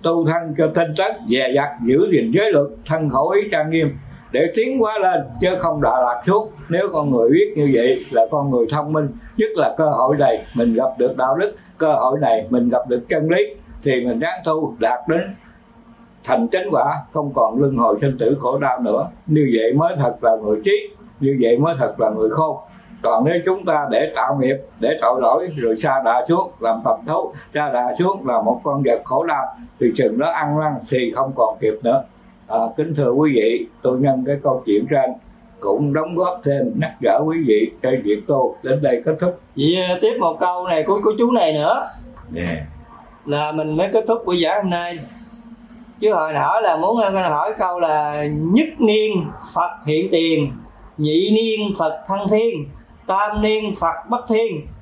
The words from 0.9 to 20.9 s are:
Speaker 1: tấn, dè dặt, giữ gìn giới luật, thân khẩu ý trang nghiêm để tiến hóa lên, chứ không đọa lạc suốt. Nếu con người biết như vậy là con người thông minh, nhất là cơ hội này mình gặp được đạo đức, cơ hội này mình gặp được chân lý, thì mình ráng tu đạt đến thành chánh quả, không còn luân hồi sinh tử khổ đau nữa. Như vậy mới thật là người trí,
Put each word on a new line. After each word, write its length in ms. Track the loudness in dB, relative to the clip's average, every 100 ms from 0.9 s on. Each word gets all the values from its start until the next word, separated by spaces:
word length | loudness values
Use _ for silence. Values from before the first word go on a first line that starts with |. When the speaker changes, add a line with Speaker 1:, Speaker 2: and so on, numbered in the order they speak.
| 0
Speaker 1:
tấn, 160 | -2 -4 -2
dè 240 | 0 2 0
dặt, 140 | -2 -4
giữ 260 | 2 2 4
gìn 200 | 2 2
giới 180 | 2 4
luật, 140 | 2 2 -4 -6
thân 220 | -2 0
khẩu 200 | 0 2
ý 120 | 0 0
trang 200 | -2 0
nghiêm 260 | 0 0 -4 -16 -20 -4
để 180 | 0 2
tiến 240 | 2 0 0
hóa 200 | 0 2
lên, 220 | 2 0 -4 -2
chứ 160 | 0 0
không 220 | -2 0
đọa 200 | 0 2
lạc 220 | 0 0 0
suốt. 260 | 0 0 -12 -4
Nếu 200 | -2 0
con 180 | -2 0
người 200 | 2 4
biết 220 | 4 2 2
như 140 | 2
vậy 300 | 4 2 0 0
là 160 | 0 2
con 200 | 0 0
người 160 | 0 0
thông 220 | -2 -2
minh, 160 | -2 -2 -6 -10 -4
nhất 140 | -2 0
là 180 | 0 2
cơ 120 | 0
hội 280 | 2 2 4
này 300 | 2 2 -4
mình 200 | 0 2
gặp 140 | 2 0 0
được 180 | -2 0
đạo 200 | 0 0
đức, 200 | -2 -4 -20 -2
cơ 140 | 0
hội 260 | 2 2 0
này 280 | 2 0 2
mình 180 | 0 2
gặp 200 | 0 0
được 160 | -4 0
chân 200 | -2 2
lý, 260 | 2 0 -4 -20 -6
thì 220 | -2 0 0
mình 120 | -2
ráng 220 | -2 -4
tu 300 | -2 -2 -2 -2
đạt 300 | -2 -2 0
đến 260 | -2 -2 -10 -20 -20 -20 -20 -20 -20 -20 -18
thành 240 | -2 0 2
chánh 200 | -2 0
quả, 320 | 0 0 -2 -6
không 200 | -6 -4
còn 260 | 0 0 2
luân 160 | 0 2
hồi 220 | 0 2
sinh 160 | 0 0
tử 180 | 0 0
khổ 200 | 0 0
đau 220 | -2 -2
nữa. 280 | 0 -2 -2 -10 0
Như 240 | 2 4 2
vậy 140 | 2
mới 200 | 2 0 0
thật 180 | -2 0
là 140 | 2 2
người 240 | 0 0
trí, 240 | 2 0 -2